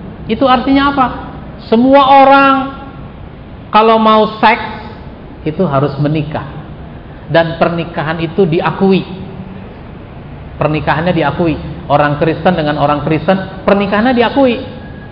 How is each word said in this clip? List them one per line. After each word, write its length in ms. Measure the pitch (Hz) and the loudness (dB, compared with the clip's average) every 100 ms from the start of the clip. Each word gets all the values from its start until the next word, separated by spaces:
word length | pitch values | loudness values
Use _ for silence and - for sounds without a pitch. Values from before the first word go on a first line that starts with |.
| - - - | -14 -10 -6
Itu 240 | 220 262 | 0 2
artinya 480 | 254 269 277 277 285 | 2 4 2 2 0
apa? 80 | 254 - - - - - - | -2 -4 -12 -14 -14 -10 0
Semua 560 | 226 262 277 269 277 269 | 4 6 6 8 8 8
orang 280 | 277 269 269 262 - - - - - - - - - - | 8 6 2 -2 -10 -14 -16 -16 -16 -18 -18 -18 -18 0
kalau 320 | - 226 220 | 2 4 4
mau 400 | 220 220 214 - | 6 4 2 2
seks 240 | 214 240 - - - - - - - - 156 | 2 2 -2 -10 -14 -16 -16 -16 -18 -10 -6
itu 160 | 156 175 | -2 0
harus 260 | 135 139 135 | 0 0 0
menikah, 460 | 147 156 - 139 - - - - - - - - - | -2 -2 -4 -6 -10 -14 -16 -16 -16 -16 -16 -16 0
dan 320 | 156 165 139 | 2 2 0
pernikahan 560 | 165 170 151 175 151 165 | -2 -2 -6 -6 -4 -4
itu 320 | 165 185 185 | -2 0 2
diakui. 560 | 170 160 165 196 190 - - - - - - - - - - - - - - - - | 2 0 2 4 2 0 -10 -12 -14 -14 -14 -16 -16 -16 -16 -16 -16 -16 -16 -12 -4
Pernikahannya 560 | 151 151 151 147 175 | -2 0 0 0 0
diakui. 400 | 165 143 139 170 135 - - - | 2 0 0 0 -2 -6 -8 0
Orang 320 | 143 147 147 | 2 2 2
Kristen 400 | 165 156 190 170 | 0 2 2 2
dengan 240 | 147 147 | 0 0
orang 240 | 147 147 143 | 0 0 0
Kristen, 560 | 156 - 190 185 - | 0 2 0 -2 -4
pernikahannya 560 | - 202 196 208 240 240 | 0 2 2 0 2 2
diakui. 400 | 220 277 262 226 - - - - - | 2 2 2 2 -6 -12 -14 -14 -16